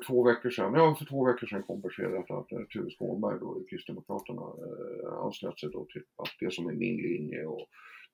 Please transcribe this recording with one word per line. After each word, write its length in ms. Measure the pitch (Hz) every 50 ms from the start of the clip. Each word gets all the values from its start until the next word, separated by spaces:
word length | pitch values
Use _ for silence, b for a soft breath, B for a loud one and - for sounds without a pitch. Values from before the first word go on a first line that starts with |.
| -
två 160 | - 131 123 120
veckor 260 | 123 117 - - 123
sedan, 240 | - - 110 113 123
ja, 220 | 160 165 156 151
för 100 | 151 147
två 200 | - 139 135 127
veckor 220 | 127 120 - 117
sedan 160 | - 107 101 -
kom 180 | - 98 101
beskedet 500 | 98 90 - - 98 95 92 92 - -
att, 200 | 98 95 - -
eh, 80 | - - 104 - -
Tuve 160 | 104 87 -
Skånberg 500 | - - 101 95 95 101 107 104 98 -
då, 240 | - - - 92 - -
Kristdemokraterna, 720 | - - - - - - - - 101 101 - - - -
eh, 720 | - - - - - - - - - - - - - - - - -
anslöt 340 | 104 - - - 92 - -
sig 100 | - -
då 140 | - - -
till 160 | - - - - _ _
att 180 | - - - - -
det 140 | - 92 -
som 140 | - 85
är 60 | 85 78
min 240 | 143 - 95 -
linje 480 | - - - 117 - 76 - - - -
och 220 | - - - - B B B B B B B B B